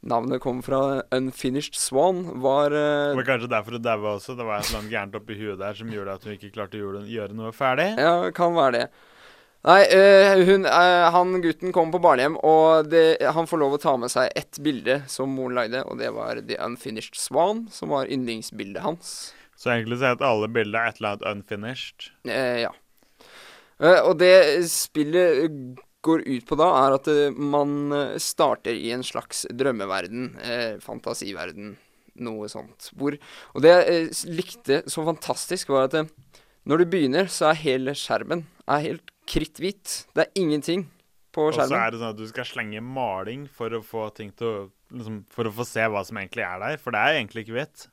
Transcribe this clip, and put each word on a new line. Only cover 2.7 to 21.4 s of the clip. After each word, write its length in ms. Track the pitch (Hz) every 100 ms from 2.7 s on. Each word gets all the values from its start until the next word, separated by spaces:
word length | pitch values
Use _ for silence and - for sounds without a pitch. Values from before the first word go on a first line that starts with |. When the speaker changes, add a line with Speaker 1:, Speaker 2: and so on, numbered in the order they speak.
Speaker 1:
eh, 420 | 147 147 147 143 135
Speaker 2:
Det 100 | 131
var 120 | 127
kanskje 120 | 120
derfor 220 | 117 104
det 100 | 120
daua 320 | 117 110 104 101
også. 180 | - 123
Det 80 | 113
var 140 | 104
et 100 | 104
eller 100 | 110
annet 100 | 107
gærent 240 | 113 98 104
oppi 220 | 107 104
huet 180 | 107 95
der 160 | 98
som 140 | 104 113
gjorde 240 | 107 98
at 100 | 95
hun 100 | 107 101
ikke 140 | 101
klarte 240 | 110 98 107
å 40 |
gjøre, 260 | 101 98 104
gjøre 240 | 113 101
noe 180 | 107 110
ferdig. 460 | 113 135 131 180 220
Speaker 1:
Ja, 320 | 151 175 180
kan 220 | 170 175
være 180 | 170 135
det. 160 | 120 127 _ _ _ - - _ _ -
Nei, 160 | 185
eh, 600 | 202 190 196 196 196 190
hun, 220 | 180 196 180
eh, 440 | 139 180 175 170
han 300 | 170 180 185
gutten 300 | 170 156 185
kom 180 | 180 160
på 100 | 175
barnehjem, 340 | 170 131 139 160
og 460 | 156 160 160 160 151
det, 280 | 165 160 -
han 240 | 139 156 165
får 120 | 170
lov 140 | 143
å 80 | 143
ta 140 | 170 131
med 140 | 120
seg 180 | - 127 -
ett 240 | - -
bilde 420 | 147 131 80 135 135
som 200 | - 135
moren 220 | 135 127 123
lagde, 300 | 113 123 -
og 80 | 120
det 140 | 117
var 220 | 113 110 117
The 160 | 110 117
Unfinished 560 | 104 120 - 110 - -
Swan, 540 | - 131 175 220 226
som 160 | - 170
var 160 | 143 135
yndlingsbildet 720 | 139 123 113 110 113 98 92
hans. 520 | 98 170 - - - - _ _
Speaker 2:
Så 140 | 127
egentlig 280 | 117 110 120
så 120 | 131
het 100 | 120
alle 280 | 139 110 107
bildene 400 | 117 104 110 117
et 80 | -
eller 160 | 110 101
annet 320 | - 101